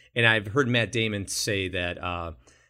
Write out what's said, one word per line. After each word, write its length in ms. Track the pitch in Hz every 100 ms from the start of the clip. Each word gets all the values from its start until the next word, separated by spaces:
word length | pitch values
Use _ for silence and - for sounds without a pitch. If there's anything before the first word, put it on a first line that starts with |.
| _ 123
And 100 | 117
I've 220 | 110 104
heard 200 | 120 123
Matt 220 | 120 107
Damon 380 | 117 113 101 95
say 400 | - - 101 95
that, 340 | 92 87 87
uh, 300 | 90 87 85 80 _ _